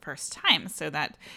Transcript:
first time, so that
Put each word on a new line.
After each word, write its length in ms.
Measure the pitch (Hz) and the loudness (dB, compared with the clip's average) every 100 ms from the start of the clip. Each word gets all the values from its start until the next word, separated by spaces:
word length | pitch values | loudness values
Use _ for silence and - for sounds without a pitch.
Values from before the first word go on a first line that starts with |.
first 320 | - - - | -10 -8 -8
time, 340 | - 392 - 185 | 0 4 4 2
so 220 | - 156 | -6 -2
that 280 | 151 147 - - | 0 -2 -4 -16